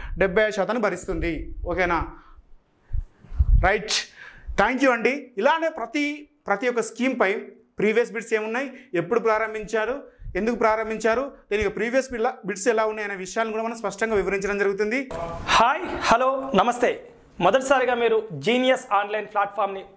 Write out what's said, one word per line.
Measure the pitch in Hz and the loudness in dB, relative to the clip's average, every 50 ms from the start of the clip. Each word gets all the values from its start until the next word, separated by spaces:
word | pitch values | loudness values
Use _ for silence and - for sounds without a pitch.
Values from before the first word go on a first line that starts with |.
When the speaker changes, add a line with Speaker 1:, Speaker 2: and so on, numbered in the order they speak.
| - - - 165 | -10 -6 -2 0
Speaker 1:
డెబ్బై | 190 190 180 214 | 0 2 4 2
ఐదు | 214 214 | 2 2
శాతాన్ని | 202 202 180 180 226 247 | 0 -2 -2 0 0 0
భరిస్తుంది. | 208 196 185 - - - 180 165 165 170 156 135 113 - - - - | 0 0 -2 -2 -6 -6 -4 -4 -2 -4 -4 -4 -8 -10 -10 -10 -6
ఓకేనా? | 175 175 180 180 175 170 160 - - - - - - - - - - - - _ _ _ _ _ - - - - - _ _ - - - - - - - - - | -4 -2 0 0 0 0 -2 -2 -6 -10 -18 -20 -20 -20 -20 -20 -20 -20 -20 _ _ _ _ _ -4 -4 -4 -4 -4 _ _ -18 -6 0 2 4 6 6 6 8
రైట్. | 185 214 220 - - - - - - - - - - - - - - - - | 6 4 2 0 -2 -4 -4 -4 -6 -14 -20 -20 -20 -20 -18 -14 -4 2 4
Thank | 202 226 262 247 | 4 4 4 4
you | 277 262 | 4 4
అండి. | 240 226 214 240 269 247 - - - 196 | 4 4 2 0 0 0 -6 -10 -4 2
ఇలానే | 226 285 330 320 330 320 | 2 2 4 2 0 -2
ప్రతి, | 320 - 226 226 - 294 294 294 302 294 294 - _ _ - | -4 -4 -8 -4 -2 -2 -2 -2 -4 -8 -12 -20 _ _ -4
ప్రతి | - 202 190 254 247 | -2 -2 0 0 -2
ఒక్క | 240 233 | 0 -2
స్కీమ్‌పై | 220 - - - 240 262 254 240 208 190 208 233 - - - - _ _ _ - | -4 -4 -4 -2 -2 0 2 2 2 0 0 -2 -6 -12 -18 -20 _ _ _ 0
ప్రీవియస్ | 190 214 208 233 233 185 | 0 2 2 2 0 0
బిట్స్ | 196 226 202 - 226 | -4 -8 -6 -4 -4
ఏమున్నాయి, | 214 214 220 226 254 285 254 - - - - - | -2 -2 -2 -4 -4 -6 -6 -10 -16 -12 -6 -4
ఎప్పుడు | 170 165 175 233 233 | -4 -2 0 0 0
ప్రారంభించారు, | 196 226 214 214 220 220 214 214 214 - 226 220 220 233 269 285 - - _ - - - - | 2 2 0 0 0 -4 -6 -8 -8 -4 -2 -2 -2 -2 -4 -6 -8 -14 _ -16 -12 -6 -4
ఎందుకు | 180 214 233 240 | -2 0 0 0
ప్రారంభించారు, | - 233 220 220 220 220 220 220 - 226 220 226 247 277 269 - - - - | 2 2 2 2 2 -2 -4 -4 -2 0 0 0 0 -2 -6 -8 -14 -8 -4
దీని | 208 214 | -2 0
యొక్క | 208 190 - | 0 0 -2
ప్రీవియస్ | 190 214 240 240 269 254 - | -2 -2 0 0 0 0 0
బిట్ల-, | - - 226 254 254 - - | -2 -2 -2 -2 -2 -4 -8
బిట్స్ | 185 208 190 - 247 | -8 -6 -2 0 2
ఎలా | 214 220 220 | 2 2 2
ఉన్నాయి | 214 214 214 208 202 | 0 -2 -4 -6 -6
అనే | 202 | -6
విషయాలను | 180 185 180 - 226 226 220 | -8 -8 -8 -4 -4 -4 -2
కూడా | 214 220 226 | -2 -4 -4
మనం | 226 233 | -4 -6
స్పష్టంగా | 233 - 196 190 - 220 220 220 | -6 -6 -6 -4 -2 -2 0 2
వివరించడం | 196 180 190 196 196 196 196 202 202 | 0 0 0 -2 -2 -2 -2 0 0
జరుగుతుంది. | 202 196 196 196 214 214 233 269 269 262 - - - - - - - | 0 0 0 0 -2 -2 -2 -2 -4 -4 -8 -8 -8 -8 -8 -8 -2
Speaker 2:
హాయ్, | - - - 226 254 294 349 359 - 269 - | 2 4 6 6 4 4 0 -4 -6 -6 -4
హలో, | - - 226 240 254 269 269 269 269 - - | 2 2 4 4 4 2 0 0 -4 0 2
నమస్తే. | - 202 240 240 240 240 185 143 - - - - - - - _ - | 4 4 4 2 2 2 0 0 -2 -8 -18 -20 -20 -20 -16 _ 0
మొదటిసారిగా | 175 185 226 262 262 262 269 254 247 240 247 | 2 4 4 4 4 4 2 2 4 2 0
మీరు | 233 233 226 220 220 220 - | 2 2 2 2 2 0 -4
జీనియస్ | 165 135 139 208 240 254 254 254 254 - - - | -8 -4 0 2 2 2 4 2 2 0 0 0
ఆన్‌లైన్ | 208 202 208 208 214 214 208 | 0 0 0 0 -4 -6 -6
ప్లాట్‌ఫామ్‌ని | - 208 202 202 202 - 220 202 196 196 190 - - - | -4 -2 -2 -2 -2 -2 -2 -2 -2 -4 -8 -12 -12 -6